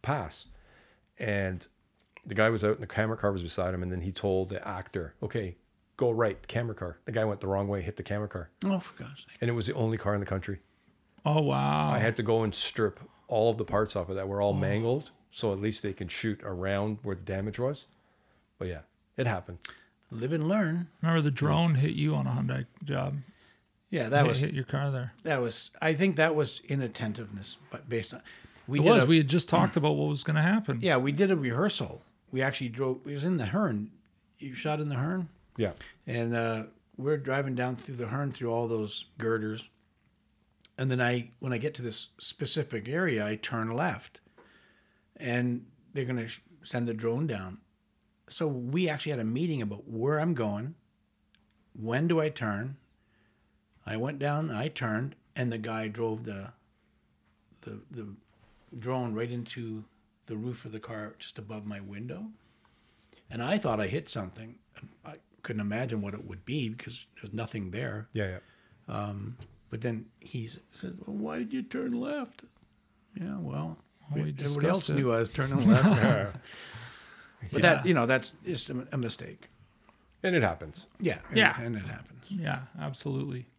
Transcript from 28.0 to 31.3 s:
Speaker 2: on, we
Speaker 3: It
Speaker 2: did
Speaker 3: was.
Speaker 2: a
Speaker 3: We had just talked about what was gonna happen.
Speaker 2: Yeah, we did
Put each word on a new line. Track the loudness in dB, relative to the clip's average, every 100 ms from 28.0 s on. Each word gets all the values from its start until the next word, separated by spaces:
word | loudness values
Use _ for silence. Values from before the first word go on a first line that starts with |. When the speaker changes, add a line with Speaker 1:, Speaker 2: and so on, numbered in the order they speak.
| -4
Speaker 2:
on, | -12 -18 -20 -20 -18 -2
we | 6
Speaker 3:
It |
Speaker 2:
did | 8
Speaker 3:
was. | 10
Speaker 2:
a | 10
Speaker 3:
We | 8
had | 8
just | 2 6
talked | 6 6
about | 4 4 4
what | 2
was | 0
gonna | 2 4
happen. | 4 2 0 0
Speaker 2:
Yeah, | 4 4
we | 4
did | 4 4